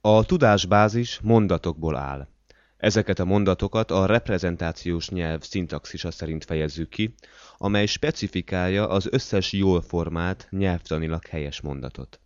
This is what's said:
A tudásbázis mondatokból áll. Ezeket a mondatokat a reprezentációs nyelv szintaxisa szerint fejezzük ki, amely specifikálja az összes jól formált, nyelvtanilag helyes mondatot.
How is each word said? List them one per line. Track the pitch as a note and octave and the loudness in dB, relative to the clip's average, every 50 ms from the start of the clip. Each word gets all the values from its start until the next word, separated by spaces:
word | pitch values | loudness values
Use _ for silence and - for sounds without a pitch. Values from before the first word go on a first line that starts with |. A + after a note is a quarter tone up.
A | _ G#2+ G#2+ A2 A2 | _ 6 6 6 6
tudásbázis | - F3+ F3 C#3+ A2+ G#2 G2 - F2+ G2+ G#2 G#2 G#2+ G2+ A#2 A#2+ A#2 - - - | 4 2 4 6 6 6 4 4 4 4 6 6 4 4 0 -4 -4 -6 -8 2
mondatokból | G#2+ A#2 A2+ G#2+ F#2+ F2 D#2+ - F2 D#2+ D2+ D#2+ D#2+ D#2 | 4 4 6 6 4 0 0 0 -4 -6 -2 -2 -2 -2
áll. | B1+ C#2 C#2 C#2 C#2 C#2 - _ _ _ _ - _ _ _ _ | -2 -4 -6 -8 -10 -12 -16 _ _ _ _ -20 _ _ _ _
Ezeket | _ - A2 G2 A2 G#2 - F#2 - | _ 0 2 2 2 2 0 0 -2
a | - | 0
mondatokat | F2+ G2 G#2 G2+ F#2+ F#2 - - G2+ - A2 A2 - | 2 2 4 4 4 2 2 0 -2 0 -2 -2 2
a | E2 F#2+ F#2+ | 2 2 4
reprezentációs | F#2+ G#2+ A#2 - - G#2+ F2+ F2+ F2 E2+ E2 E2+ E2 E2 - - F2 F2 E2+ E2 - | 4 4 2 2 0 -2 -2 0 -2 -2 -2 -4 -6 -6 -6 -4 -4 -4 -4 -4 -6
nyelv | - F2+ E2+ D#2+ D#2+ D#2+ | -6 -4 -4 -4 -4 -6
szintaxisa | - - - G2 F2+ D#2+ - D2 _ - - E2 - F2+ | -8 -8 -6 -6 -4 -4 -6 -10 _ -10 -12 -8 -8 -8
szerint | E2 - - D#2 D#2+ D#2+ D#2 | -8 -8 -8 -6 -6 -8 -6
fejezzük | - E2 D#2 D#2 D2+ C#2+ D#2 E2 - | -4 -4 -2 -2 -4 -4 -6 -10 -10
ki, | - - G#2+ A2 A#2 _ _ - _ - - - - | -4 -4 -4 -4 -4 _ _ -20 _ -20 -20 -20 -18
amely | _ - G2+ G#2 G#2 G2+ | _ -4 0 2 2 2
specifikálja | G#2+ - - - D3+ D#3+ - - G2 - F#2 F2 - - F#2 F2+ F2+ F#2+ G2 G#2+ - | 0 -2 -2 -2 -4 -2 -2 -6 -4 -4 -4 -6 -2 -2 -2 0 0 0 0 0 0
az | - G2 F#2+ - | 0 -2 -2 0
összes | - C3 - - - G2 F#2+ - - | -2 -2 -2 0 -2 -2 -2 -2 -2
jól | G2 G2 F#2+ F#2 F2 E2 | 0 2 4 2 2 0
formált, | - - E2+ E2+ D#2 D#2+ E2 E2+ F2+ F#2 - - _ | -2 -4 -4 -4 -2 -4 -4 -4 -4 -4 -6 -10 _
nyelvtanilag | - F#2+ G2 F#2+ F2+ E2+ - - D#2+ D#2 D#2+ D#2+ D#2+ E2 - | -6 -2 -2 0 -2 -2 -4 -4 -4 -4 -2 -4 -4 -6 -6
helyes | - - D#2+ D2 C#2+ C#2+ - | -8 -8 -8 -6 -6 -8 -10
mondatot. | - D2+ C#2 C#2 B1+ C2 - - C2 - - - _ | -10 -8 -8 -8 -10 -12 -12 -14 -16 -16 -18 -20 _